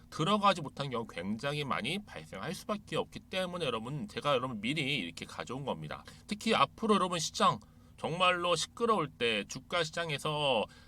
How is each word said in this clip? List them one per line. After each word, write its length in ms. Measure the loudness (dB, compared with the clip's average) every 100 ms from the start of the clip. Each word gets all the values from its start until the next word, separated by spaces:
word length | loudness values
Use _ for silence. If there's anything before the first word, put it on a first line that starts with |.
| -10
들어가지 520 | -2 2 4 6 4
못한 280 | 0 -6 -4
경우 160 | -4 -4
굉장히 580 | -6 -4 -2 -2 -2
많이 360 | -2 -2 0 -4
발생할 560 | -6 -12 -12 -10 -8 -8
수밖에 400 | -6 -8 -4 -4
없기 240 | -4 -8
때문에 460 | -6 -4 -4 -2 -2
여러분, 420 | -2 -4 -6 -6
제가 260 | -2 2
여러분 260 | 2 0 -2
미리 380 | -2 0 0 0
이렇게 280 | -2 -6 -10
가져온 380 | -8 -6 -6
겁니다. 400 | -4 -4 -6 -10 -12 -18 -10
특히 300 | -4 0 2
앞으로 400 | 2 0 2 4
여러분 240 | 2 -2
시장 400 | -4 2 4 4 -4 -20 -20 -8
정말로 580 | -4 4 4 4 4 2
시끄러울 540 | 0 0 2 4 2
때, 340 | 0 2 2 -2
주가 360 | -8 -2 0
시장에서 800 | 0 -2 -2 -2 -2 0 4 4 2 -4